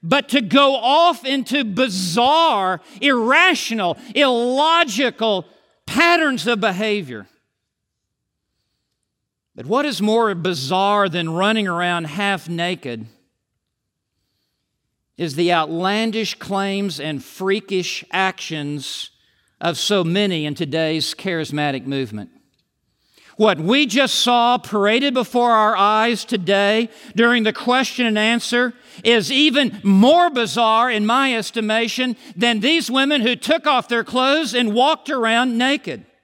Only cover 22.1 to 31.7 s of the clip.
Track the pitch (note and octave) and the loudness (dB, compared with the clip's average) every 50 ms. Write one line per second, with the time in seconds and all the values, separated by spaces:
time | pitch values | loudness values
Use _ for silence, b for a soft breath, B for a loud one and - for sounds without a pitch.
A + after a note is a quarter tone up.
22.1 | G#2 G#2+ G2+ E2+ _ _ _ _ _ _ _ _ _ _ _ _ _ b b b | -8 -12 -12 -14 _ _ _ _ _ _ _ _ _ _ _ _ _ b b b
23.1 | b b b b b b G#3+ G#3+ F#3 D3 D#3 F3 A#3+ C#4+ D4+ A#3+ G3 C4 C#4 A#3 | b b b b b b 2 2 2 2 2 2 4 4 2 2 2 0 0 2
24.1 | - - - B3 B3 A#3+ A#3 A#3+ B3 A#3+ - - - G#3 G3 G3+ A3 B3 C#4 C#4+ | 0 0 2 2 4 4 4 4 2 0 -2 -4 -2 2 2 2 2 2 0 0
25.1 | B3+ B3+ A#3 - - B3 A#3+ A#3+ A#3 A3 G#3+ G#3+ A3 F#3 G3+ G#3 G#3+ G#3+ A3 A#3 | 0 -2 -4 -2 0 0 2 4 4 4 4 2 2 2 2 2 2 2 2 0
26.1 | A#3+ G3 - - A#3+ G#3 F3 D#3 G3+ G3 G3+ G3+ G#3+ A3 A#3+ A3+ B B B B | 0 -4 -4 -6 -6 -4 -2 0 0 2 2 2 2 0 -2 -4 B B B B
27.1 | B F#3 A#3 A#3+ A#3+ A#3+ A3 G#3+ G#3 - - A#3 B3 C4 C4 - - - B3 A3+ | B 2 4 4 4 2 2 0 -2 -2 0 0 2 2 2 -2 -2 -2 -2 0
28.1 | G#3+ G#3 G#3+ A3 A#3 A#3+ - - A#3+ A#3+ B3 B3 B3 B B B B B B A3+ | 0 2 2 2 0 0 -2 -2 0 0 0 0 -4 B B B B B B 2
29.1 | A#3+ A3+ F3+ C#3+ C4+ C4 D4+ D4+ A#3+ C#4+ C#4 A3+ - G#3 - G3+ G3 F#3+ G#3 C4 | 4 4 2 0 0 2 2 4 4 2 0 0 -2 -2 2 4 6 6 8 8
30.1 | D#4 F4 F4 F4 D4 B3 A#3 F#3 C3 A3 A#3 A3 A3 A3 A#3+ B3+ A#3+ G#3+ G#3 G#3+ | 8 6 4 4 2 -2 -4 -2 0 0 2 2 2 2 2 0 0 0 0 2
31.1 | A#3 C4 C#4 C4 A#3+ A3+ G3+ - - A#3 A3 G#3+ | 2 2 2 0 -2 -4 -6 -6 -6 -6 -2 -2